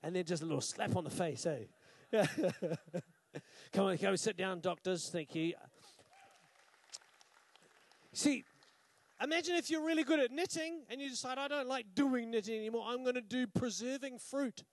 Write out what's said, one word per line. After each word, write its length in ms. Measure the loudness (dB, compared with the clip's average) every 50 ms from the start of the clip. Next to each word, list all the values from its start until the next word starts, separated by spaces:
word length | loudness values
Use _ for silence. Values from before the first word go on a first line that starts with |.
And 140 | -4 0 -2
then 80 | 0 0
just 180 | 0 -2 -2
a 40 | 0
little 160 | 0 0 0
slap 340 | 0 -2 -2 -2 0 2 2
on 80 | 0 0
the 60 | -2
face, 360 | -2 -2 -2 -2 -2 -2 -2
eh? 200 | -2 -2 -2 -6 -12 _ _ _ -20 -20 -20 -8 _ 4
<laughs> 120 | 4 4 4 4 2 0 0 0 0 -2 -4 -4 -4 -6 -8 -8 -8 -8 _ -20 _ _ _ -16 -16 -14 -14 -20 -20 -18 -2 2
Come 120 | 2 4
on, 100 | 4 2
come 120 | 2 2 2
and 100 | 2 2
sit 180 | 2 -2 -2
down, 240 | 0 -2 -2 -2 0
doctors. 480 | 0 -2 -2 0 _ 0 0 0 -2 -4
Thank 260 | -4 -4 -6 -2 -2
you. 180 | 0 0 0 -2 -4 -12 -20 _ -20 -20 -20 -20 -20 -20 _ -20 -20 -20 -20 -20 -20 -20 -20 _ -20 -20 _ -20 _ _ -18 -18 -18 -18 _ _ _ -20 _ _ -20 _ _ _ -20 -20 -20 _ -20 -20 _ -20 -20 -20 -12 -6
See, 320 | 2 2 4 2 2 -2 -12 _ -20 -20 -20 _ _ _ _ _ _ _ _ _ -6
imagine 340 | -2 0 0 0 2 2 0
if 140 | 0 2 0
you're 160 | -2 0 2
really 200 | 2 2 2 4
good 160 | 4 4 4
at 100 | 4 2
knitting 520 | 2 -2 -2 -2 -2 -4 -4 -4 -6 -8 -10 -10
and 120 | -8 -6
you 80 | -6 -6
decide, 280 | -6 -6 -4 -4 -4
"I 120 | -2 -2 -2
don't 180 | -2 -2 -2
like 200 | -2 -2 -4 -4 -4 2
doing 380 | 4 4 6 4 2 2 2
knitting 260 | 0 0 0 0 -4
anymore. 280 | -2 -2 -2 -2 -2 -2
I'm 160 | -2 -4 0 0
gonna 160 | 0 0 0
do 280 | -2 -2 0 0 0
preserving 720 | 2 0 0 0 0 -2 -2 -4 -4 -4 -4 -6 -8 -8 -10
fruit." 440 | -12 -4 -2 0 0 0 -2 -6 -18 _